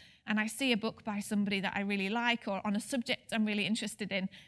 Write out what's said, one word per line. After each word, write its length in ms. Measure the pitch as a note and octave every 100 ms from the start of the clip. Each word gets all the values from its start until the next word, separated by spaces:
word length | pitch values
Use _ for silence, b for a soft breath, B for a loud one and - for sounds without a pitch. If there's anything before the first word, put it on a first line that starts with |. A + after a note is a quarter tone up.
| B B
and 140 | B G#3+
I 80 | A3
see 240 | - C4+
a 60 | A3+
book 260 | A3 -
by 160 | - G3+
somebody 400 | - G#3 G3+ G3+
that 120 | F#3+
I 60 | G3
really 280 | G3 G3+ F#3+
like 380 | A#3 A#3+ A#3 A3
or 180 | G3
on 120 | G#3+ G3+
a 40 |
subject 520 | - C4+ A#3+ - -
I'm 120 | A3
really 220 | G#3+ G#3 F#3+
interested 460 | A3 A3 - G3+
in, 160 | G3 F#3+ B